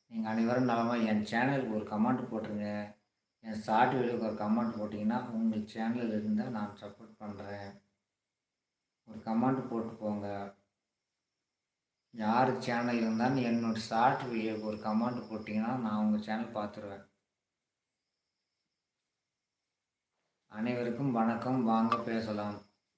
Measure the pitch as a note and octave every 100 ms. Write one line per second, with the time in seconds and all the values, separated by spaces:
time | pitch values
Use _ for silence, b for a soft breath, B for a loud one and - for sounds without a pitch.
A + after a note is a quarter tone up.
0 | _ A2+ A2 A2+ A2+ B2 B2+ A#2 A#2 A#2+
1 | A2 G#2+ G#2+ A#2 C3 C#3 A2+ G#2+ G#2 G#2+
2 | A#2 B2 - A2+ A2 G#2 G#2 G#2 G#2 -
3 | _ _ _ _ A2+ G#2+ A2 A2 C3 C3+
4 | A#2 A2 A2 G#2+ G#2+ A2+ A2+ G#2 G#2 G#2
5 | G#2+ B2 B2 A2+ A2+ G#2+ G#2 A2+ A2+ B2
6 | A2+ G#2+ G#2+ G#2+ B2+ A2 G#2 - G#2 -
7 | A2 - G#2 G2 G2 G2+ G2 - _ _
8 | _ _ _ _ _ _ _ _ _ _
9 | A2+ A2 A2+ A2+ B2+ C3 A#2 A#2 A2 A2
10 | G#2+ G#2 G2+ G2+ G2 - _ _ _ _
11 | _ _ _ _ _ _ _ _ _ _
12 | _ A2+ G#2+ A#2+ C3 A#2+ - A#2+ A#2+ A#2
13 | A2 A2 B2 C3+ A#2 A#2 A#2 A2 - A2+
14 | B2+ C#3+ B2+ A2+ A2 G#2+ G#2+ G#2+ A2 A2
15 | B2 B2 A2 G#2+ - G#2+ A2+ C3 A2 G#2+
16 | G#2+ G#2+ G#2+ A2 A2+ G#2+ G#2 G#2+ G2+ G2
17 | - _ _ _ _ _ _ _ _ _
18 | _ _ _ _ _ _ _ _ _ _
19 | _ _ _ _ _ _ _ _ _ _
20 | _ _ _ _ _ G#2 A#2+ B2 A#2 A#2
21 | C#3 A#2 A#2 A2+ B2 C3 A2+ A2+ A2+ A#2
22 | A#2 A2+ A2 G#2 G#2 G2+ - _ _